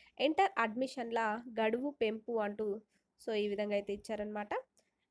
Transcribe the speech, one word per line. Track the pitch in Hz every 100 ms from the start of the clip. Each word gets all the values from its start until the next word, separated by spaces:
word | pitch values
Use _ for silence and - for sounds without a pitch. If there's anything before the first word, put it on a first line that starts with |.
| - -
ఎంటర్ | 277 311 392 -
అడ్మిషన్ల | 226 220 262 262 233 226 220 220 240 220
గడువు | 220 240 285
పెంపు | 285 220 220 233 233
అంటూ, | 208 208 214 208 - _ _ _
so | -
ఈ | 214 208
విధంగా | 202 208 202
అయితే | 202
ఇచ్చారనమాట. | 202 - 208 208 208 208 508 - _ _ _ _